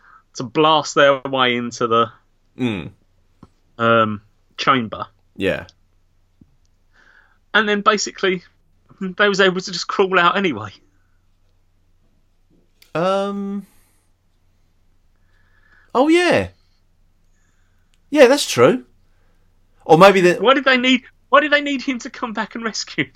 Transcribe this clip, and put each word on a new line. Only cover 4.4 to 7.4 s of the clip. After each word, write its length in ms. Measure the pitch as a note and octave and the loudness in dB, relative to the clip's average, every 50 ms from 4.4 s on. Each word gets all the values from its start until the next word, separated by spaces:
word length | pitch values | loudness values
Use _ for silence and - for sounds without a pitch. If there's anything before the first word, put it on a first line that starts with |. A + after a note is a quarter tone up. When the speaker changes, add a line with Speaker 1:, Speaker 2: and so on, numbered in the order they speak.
| _ _ _ - | _ _ _ -6
Speaker 1:
chamber. 480 | - - C#3 C3 A#2 G#2 - F2 G#2 - _ _ _ _ _ | -2 -2 0 0 -2 -6 -10 -12 -14 -16 _ _ _ _ _
Speaker 2:
Yeah. 320 | - F#2 F#2 D#2 - - - _ _ _ _ _ _ _ _ _ _ _ _ _ _ - _ _ _ _ _ _ _ _ _ _ _ _ _ _ _ _ _ _ _ | -6 -4 -4 -4 -4 -8 -14 _ _ _ _ _ _ _ _ _ _ _ _ _ _ -20 _ _ _ _ _ _ _ _ _ _ _ _ _ _ _ _ _ _ _